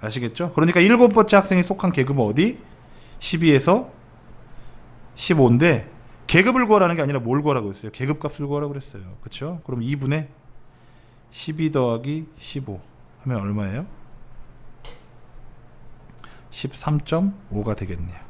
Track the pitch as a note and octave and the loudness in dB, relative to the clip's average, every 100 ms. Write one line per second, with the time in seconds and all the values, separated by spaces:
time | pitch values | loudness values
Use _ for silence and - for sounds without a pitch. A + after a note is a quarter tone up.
0 | A2 B2 A#2+ - F3 F3 E3 F3 F#3 A#3 | -8 -6 -8 -6 -4 2 4 6 6 8
1 | A#3+ G#3+ G#3+ G3+ G3 F#3 F3 F#3+ F3+ C#3 | 8 6 6 6 6 2 2 0 -2 0
2 | C3 C#3 G#2+ A#2 G3+ - - - - - | 0 0 0 2 0 0 -16 -20 -20 -20
3 | - - - E3 E3 C#3 C3 G3+ B3+ - | -20 -12 -6 0 4 4 6 2 0 -16
4 | - - - - - - - - - - | -20 -20 -20 -20 -20 -18 -18 -20 -20 -20
5 | - - - E3 B2 A#2+ E3+ C#3 - - | -20 -14 -2 4 6 6 4 2 -2 -18
6 | - - - E3+ G3 B3+ A#3 G#3+ F3+ E3+ | -20 -20 2 4 4 2 4 4 4 0
7 | C#3+ C#3 A2+ C3+ D3 C3+ G#2 F#2+ A2 - | -2 -4 -2 -2 0 -2 -4 -10 -14 -8
8 | C3+ D3 D3 - C#3+ C#3+ D3 C#3 C3+ G2+ | -6 -4 -6 -8 -6 -6 -6 -10 -14 -18
9 | F#2 F#2+ - - D3 F3 - B2 A#2 C#3+ | -18 -16 -16 -12 -10 -10 -10 -8 -6 -4
10 | C3+ D3+ C#3+ - - - - _ - - | -2 -4 -6 -16 -20 -20 -20 _ -20 -20
11 | _ _ _ - - D#3 D#3 D3+ B2 A#2 | _ _ _ -14 -10 -4 -2 0 0 -2
12 | C3 D#3 D#3 - - C#3+ C3 F#2+ - - | -6 -8 -10 -18 -14 -12 -10 -14 -16 -20
13 | - _ C3 A#2+ G2 G#2 G2 G#2+ F#3+ - | -20 _ -6 -6 -4 -4 -4 -8 -12 -16
14 | - - - - - - - - - - | -20 -20 -18 -18 -18 -18 -20 -18 -18 -18
15 | - - - - - - - - - - | -20 -20 -20 -20 -20 -20 -20 -20 -20 -20
16 | - - - - - - C3+ - - D3 | -20 -20 -20 -20 -20 -12 -12 -8 -4 -4
17 | - E3 G3 G3 - G#2 G#2+ G#2 F#2+ F2 | -2 -2 -2 -4 -10 -6 -4 -6 -6 -8
18 | F2 F2 | -8 -12